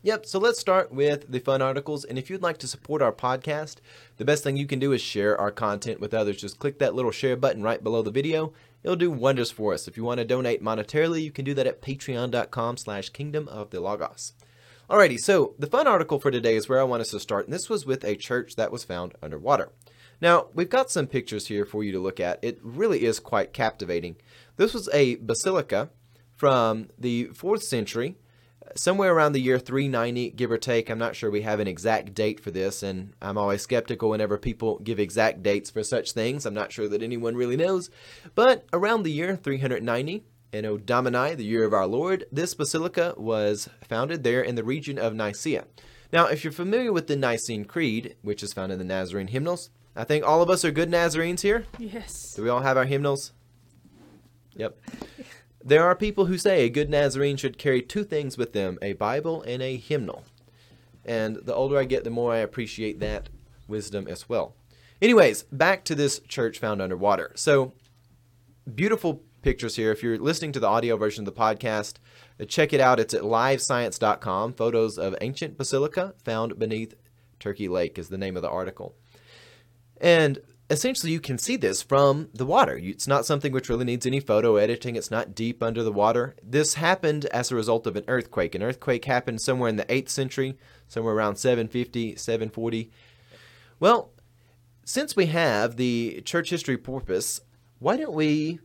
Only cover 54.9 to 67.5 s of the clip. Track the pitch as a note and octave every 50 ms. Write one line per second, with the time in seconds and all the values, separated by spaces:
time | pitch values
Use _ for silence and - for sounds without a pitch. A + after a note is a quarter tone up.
54.9 | - - - - - - B3+ - - - _ _ _ _ - B2+ C#3+ D#3 E3+ F3
55.9 | F3+ F3+ G#3+ G#3+ G3+ G3+ F#3+ F3 F#3 E3+ - G#3 F#3+ E3+ B2 A#2 B2 D3 D3 D3
56.9 | D3+ C#3+ D3 C#3 A#2+ C3+ C#3+ C#3+ C#3 C3 - C3 A2+ - - C#3+ C3 B2 B2 -
57.9 | - G#3 G3+ G3+ E3 D3 C#3+ C3+ C3 A#2+ A#2+ - - G#2 G2 F#2 F2+ - - G2+
58.9 | G2 - G#2+ G#2+ B2 D3 D3+ E3 D#3+ D#3+ - A#2 B2 B2+ B2+ C3 C3 A#2+ - -
59.9 | D3+ C#3+ A2 F2 - - - _ _ _ _ _ _ _ _ _ - _ _ _
60.9 | _ _ _ - A#2 A2+ A2 A2 A2 - - A#2 A#2 A#2 C3 C#3 C#3+ C#3 C3 B2+
61.9 | B2+ - - A2+ A#2 A#2+ A#2+ A#2+ A#2 A2+ A2 G#2 - B2+ A#2 G#2 - - A2 G#2+
62.9 | - - G#2 G#2+ G#2+ G2+ - - - - - - - - - - G#2+ G#2+ G2+ -
63.9 | G2 G2+ F#2+ - F2+ - - - A#2+ G#2 D#2 - - _ _ _ _ _ _ -
64.9 | _ _ F#3+ A3+ A#3+ G#3+ F3 B2 G#2 - - _ C#3+ C3 D#3 F3+ F#3+ F#3 _ -
65.9 | D#3+ C#3+ C#3+ C#3 - - _ - - C#3 A#2+ A2+ A2 - - A2 G#2 G2 F#2+ F#2
66.9 | F#2 F2 G2 G#2 G2+ F#2 E2 - - - - D#3